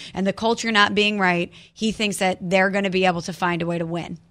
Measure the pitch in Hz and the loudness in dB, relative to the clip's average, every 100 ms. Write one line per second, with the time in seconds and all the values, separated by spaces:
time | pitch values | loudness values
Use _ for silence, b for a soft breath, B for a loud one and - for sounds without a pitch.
0 | B - 196 190 226 233 226 220 202 202 | B -2 -2 0 0 0 2 4 4 4
1 | 208 208 185 175 175 B B - 220 - | 2 2 2 2 -2 B B -4 -4 -2
2 | 208 190 190 - 180 190 190 196 196 185 | -4 0 -2 -2 0 2 2 2 0 2
3 | 185 170 170 170 180 170 170 170 165 170 | 2 0 -4 -4 -2 -2 -2 -4 -4 -6
4 | 160 170 _ | -8 -12 _